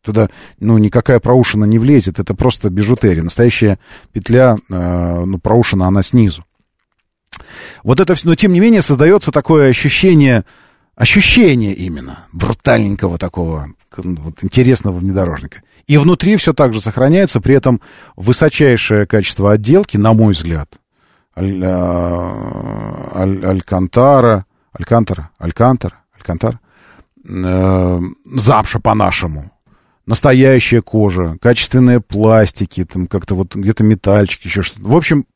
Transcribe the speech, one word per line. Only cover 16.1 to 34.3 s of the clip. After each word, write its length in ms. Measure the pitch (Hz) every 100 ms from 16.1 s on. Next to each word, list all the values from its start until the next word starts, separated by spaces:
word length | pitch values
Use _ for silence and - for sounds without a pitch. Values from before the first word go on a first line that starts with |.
| 175 175 214
всё 180 | -
так 180 | 139 135
же 100 | 110
сохраняется, 600 | 113 120 131 180 196 113
при 140 | 110 135
этом 260 | 131 117 - - - -
высочайшее 920 | 95 123 156 - 143 117 - 107 101
качество 460 | 107 98 - 98
отделки, 440 | 107 107 175 202 110
на 160 | 107
мой 200 | 110 110
взгляд, 360 | 85 82 80 71 _ _ _ _ _ _ -
Аль-, 280 | 98 95
э, 1500 | 92 90 90 87 87 87 87 53 - - 50 53 53 - - -
Аль-, 280 | 95 98
Алькантара, 1000 | 95 95 - 92 92 117 135 139 120 104 - _ _
Алькантара, 560 | - - 117 107 92 73 _
Алькантара, 580 | 85 - 120 127 101 - _ _
Алькантара. 440 | - 85 110 117 _ _ _ _ _ _ -
Э, 720 | 92 92 92 92 95 90 87 90 - -
замша 540 | 131 107 110 107 110
по-нашему. 720 | 113 107 95 - 87 76 71 _ _ _ _ _ -
Настоящая 760 | 113 143 131 131 131 - 117
кожа, 560 | - 110 104 90 85 82
качественные 600 | 120 120 - 131 123 123
пластики, 840 | - 101 110 110 104 - 95 -
там 240 | 87 92 90
как-то 280 | 98 - 92
вот 200 | 92 104
где-то 280 | 98 107
метальчик, 600 | 107 107 98 104 98